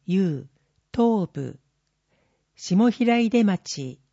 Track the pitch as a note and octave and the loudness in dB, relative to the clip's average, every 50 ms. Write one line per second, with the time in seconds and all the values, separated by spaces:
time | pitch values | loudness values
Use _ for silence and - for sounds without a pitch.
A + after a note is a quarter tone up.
0 | _ - F3 F#3+ F#3+ F3 D3+ C3 C3+ - _ _ _ _ _ _ _ _ - - | _ -4 0 0 0 0 -2 -4 -8 -14 _ _ _ _ _ _ _ _ -2 0
1 | A#3 A#3 A3+ G#3 F3+ - - C#3+ C3+ B2 - - _ _ _ _ _ _ _ _ | 0 2 2 0 -2 -4 -6 -10 -10 -10 -12 -16 _ _ _ _ _ _ _ _
2 | _ _ _ _ _ _ _ _ _ _ _ - - - F3+ F#3+ A#3 B3 - - | _ _ _ _ _ _ _ _ _ _ _ -14 -6 0 2 2 4 2 2 0
3 | B3 A#3 A#3 A#3+ A#3 A3 G#3+ A#3+ A3+ G3+ F#3+ E3+ - - - D3+ C3+ B2+ - - | 0 0 2 2 2 0 2 2 2 2 0 -2 -4 -8 -12 -10 -10 -12 -12 -16
4 | _ _ | _ _